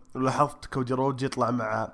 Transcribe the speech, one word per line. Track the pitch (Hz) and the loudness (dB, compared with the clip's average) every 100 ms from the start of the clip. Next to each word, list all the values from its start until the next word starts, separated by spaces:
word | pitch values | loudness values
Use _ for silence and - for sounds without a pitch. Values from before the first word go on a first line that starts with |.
| - 131 | -12 -2
لاحظت | 131 120 143 - - | 0 2 0 0 -6
كودي | 135 127 | -4 0
رودز | 131 135 127 | 0 0 0
يطلع | 131 127 117 | -2 2 2
مع | 120 110 110 110 | 2 0 -2 -2